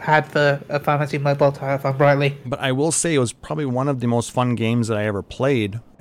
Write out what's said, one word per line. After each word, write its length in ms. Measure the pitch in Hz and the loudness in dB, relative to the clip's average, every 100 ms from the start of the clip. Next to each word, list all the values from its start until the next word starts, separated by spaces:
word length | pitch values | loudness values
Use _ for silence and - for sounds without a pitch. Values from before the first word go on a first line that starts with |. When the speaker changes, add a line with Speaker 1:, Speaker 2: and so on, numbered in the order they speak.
Speaker 1:
had 240 | - 151 151 | 2 2 2
for 320 | 151 147 139 - | 2 2 2 -2
a 100 | 147 | -4
Final 200 | 151 147 | 0 0
Fantasy 200 | 143 147 | 0 -2
Mobile 320 | 143 143 143 | 0 4 2
title, 240 | 139 135 135 | 2 -4 -2
if 100 | 139 | -2
I'm 120 | 131 | 2
rightly. 360 | 143 139 139 143 123 | 4 4 2 -2 -8
Speaker 2:
But 140 | 139 | -4
I 120 | 131 | -2
will 200 | 131 160 | 0 0
say 220 | - 170 | 0 0
it 60 | 147 | 2
was 120 | 120 | 0
probably 360 | - - 156 139 | -4 -8 -4 -2
one 200 | 123 139 | -2 -2
of 120 | 135 | -2
the 80 | 120 | 0
most 240 | 120 113 | 0 -2
fun 240 | - 123 117 | -2 0 0
games 320 | 113 120 113 | 0 0 0
that 100 | 107 | 0
I 80 | 107 | -2
ever 160 | 98 | -2
played 580 | - - 131 131 104 110 - - | -6 -2 0 0 -2 -6 -14 -12